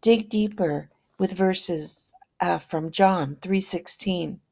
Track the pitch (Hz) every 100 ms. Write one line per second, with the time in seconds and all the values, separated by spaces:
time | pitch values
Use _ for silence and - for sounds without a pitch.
0 | 226 226 220 214 214 208 175 147 147 _
1 | _ _ 190 185 190 190 - 165 151 -
2 | - - _ _ 180 165 - 165 160 160
3 | 190 185 139 143 185 190 190 175 - -
4 | - 180 160 175 _